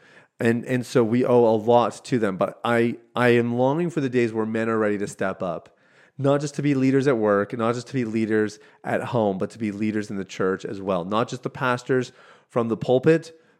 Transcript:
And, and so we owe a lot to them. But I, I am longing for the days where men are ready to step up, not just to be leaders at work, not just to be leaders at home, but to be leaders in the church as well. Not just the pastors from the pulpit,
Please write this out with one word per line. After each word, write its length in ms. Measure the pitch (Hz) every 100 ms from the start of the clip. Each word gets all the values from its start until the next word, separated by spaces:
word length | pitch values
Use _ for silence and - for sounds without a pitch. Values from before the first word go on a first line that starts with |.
| _ - _ _
And, 280 | 120 117 110
and 180 | 127
so 180 | 120 131
we 220 | 113 123
owe 220 | 123 123 117
a 100 | 110
lot 480 | 107 120 107 -
to 140 | - 127
them. 180 | 104 95
But 240 | 98 -
I, 360 | 117 117 120 - -
I 140 | - 123
am 260 | 120 120
longing 340 | 120 131 151 175
for 140 | 156
the 80 | 135
days 240 | 123 117
where 100 | 110
men 240 | 110 110 113
are 80 | 113
ready 220 | 107 104
to 80 | 101
step 360 | - 98 95
up, 360 | 92 82 - _ _ _ _ -
not 240 | 135 143
just 120 | 147 -
to 60 |
be 120 | 143
leaders 320 | 135 131 135 135
at 100 | 120
work, 400 | 107 101 101 120
not 180 | 113
just 120 | 120 -
to 80 |
be 100 | 135
leaders 540 | 113 110 110 110 107 - - _
at 180 | - 113
home, 360 | 120 120 104 95
but 100 | 101
to 60 | -
be 140 | 110
leaders 380 | 101 107 107 101
in 80 | 101
the 80 | 92
church 400 | - 95 95 -
as 120 | 98
well. 280 | 95 92 87
Not 240 | 107 123
just 120 | 127
the 60 | 131
pastors 640 | - 131 123 - 131 123 - - - _
from 180 | 127 113
the 80 | 107
pulpit, 580 | - 127 139 160 160 - _ _